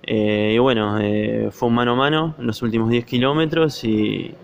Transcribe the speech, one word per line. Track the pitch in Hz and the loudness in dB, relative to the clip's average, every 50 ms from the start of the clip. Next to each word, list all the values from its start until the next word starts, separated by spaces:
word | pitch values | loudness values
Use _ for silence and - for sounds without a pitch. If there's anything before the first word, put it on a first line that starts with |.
| - | -6
Eh, | - 110 110 107 107 107 104 104 107 110 | -2 0 0 2 2 2 2 2 2 2
y | 117 | 4
bueno, | 123 135 127 110 107 104 104 107 | 4 4 2 2 0 0 0 0
eh, | 104 104 104 107 107 110 113 113 110 107 | 0 0 0 0 0 -2 -2 -2 -2 -4
fue | - - 123 120 | -4 -2 0 0
un | 117 | 2
mano | 120 120 120 120 | 2 2 2 2
a | |
mano | 123 135 143 156 156 160 165 151 - | 2 2 2 2 0 -2 -2 -6 -6
en | 123 | -6
los | 117 104 - 127 | -6 -6 -4 -4
últimos | 117 107 113 110 113 | -2 0 0 0 2
diez | 117 120 117 | 0 0 -2
kilómetros | - - 123 123 135 143 156 160 156 156 165 160 156 - - - | -2 -2 0 0 2 2 2 0 0 2 0 0 0 0 -4 -4
y | 113 110 107 107 107 104 98 87 - - - | -2 0 0 0 0 -2 -4 -6 -10 -14 -18